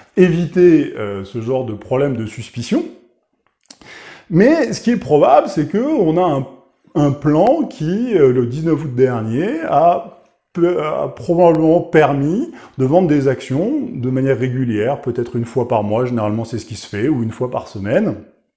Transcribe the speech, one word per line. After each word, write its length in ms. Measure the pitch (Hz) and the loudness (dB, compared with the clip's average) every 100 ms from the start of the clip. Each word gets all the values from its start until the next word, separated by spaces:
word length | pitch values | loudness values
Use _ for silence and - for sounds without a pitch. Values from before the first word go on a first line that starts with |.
| - - | -6 2
éviter, 800 | 180 165 170 180 175 156 - - | 4 4 -2 4 6 6 2 -6
euh, 280 | 104 98 | -8 -8
ce 160 | 95 120 | -8 -8
genre 240 | 113 131 | -4 -4
de 100 | 120 | -4
problème 420 | 110 - 127 143 120 | -10 -4 -2 -2 -2
de 100 | 110 | -8
suspicion. 580 | - 110 120 117 285 - - _ _ _ _ _ _ _ - - - - - _ | -10 -12 -12 -4 -4 -4 -12 _ _ _ _ _ _ _ -20 -20 -20 -20 -20 _
Mais 420 | 165 233 330 233 | 4 4 4 0
ce 80 | 190 | -2
qui 120 | - | -2
est 40 | 233 | -2
probable, 520 | - 151 202 294 - | 2 4 6 6 4
c'est 200 | 170 147 | -2 -2
que 100 | 196 | -2
on 380 | 277 311 160 165 | 0 2 2 2
a 80 | |
un, 220 | 180 139 131 - _ _ _ | 2 0 -4 -12 _ _ _
un 160 | - 143 | 0 0
plan 540 | 135 151 151 208 320 | 0 0 4 4 2
qui, 520 | 226 - 156 196 247 190 | -2 -4 -4 -2 0 2
euh, 160 | 135 | 2
le 140 | 127 117 | 2 -2
dix-neuf 380 | 143 160 151 | -4 -2 -2
août 100 | 156 | -4
dernier, 680 | 123 - 117 107 120 190 320 330 | 0 0 0 -4 -4 -4 -4 -2
a 520 | 143 170 180 - - _ _ _ | 2 2 2 -4 -18 _ _ _
peu, 300 | 175 170 170 | -2 0 0
a 260 | 156 147 143 | -2 -4 -6
probablement 720 | - - 170 175 160 160 170 | -8 -4 2 4 4 4 2
permis 680 | 170 160 143 139 143 196 339 - - - | 2 4 4 2 0 -2 -4 -10 -18 -4
de 60 | |
vendre 240 | 131 170 180 | 2 2 4
des 180 | 147 135 | 2 2
actions 640 | 127 - 131 208 302 247 | -2 -4 -4 -2 -4 -6
de 180 | - 123 | -6 -4
manière 280 | 131 135 117 | -2 0 0
régulière, 600 | 127 123 123 104 113 143 | -2 -2 -2 -2 -2 -2
peut-être 360 | - 117 120 123 | -4 -4 -4 -6
une 80 | |
fois 220 | 117 131 117 | -4 -4 -2
par 160 | 117 | -2
mois, 240 | 104 107 123 | 0 -2 -2
généralement 380 | 120 104 110 | -2 -2 -4
c'est 140 | 113 113 | -6 -10
ce 80 | - | -10
qui 100 | 101 | -14
se 100 | - | -10
fait, 220 | 101 131 | -4 -2
ou 140 | 135 | -2
une 100 | 113 | -4
fois 180 | - 123 | -4 -6
par 180 | - - | -6 -10
semaine, 460 | 107 98 151 214 92 - _ _ | -10 -2 -2 -2 -6 -14 _ _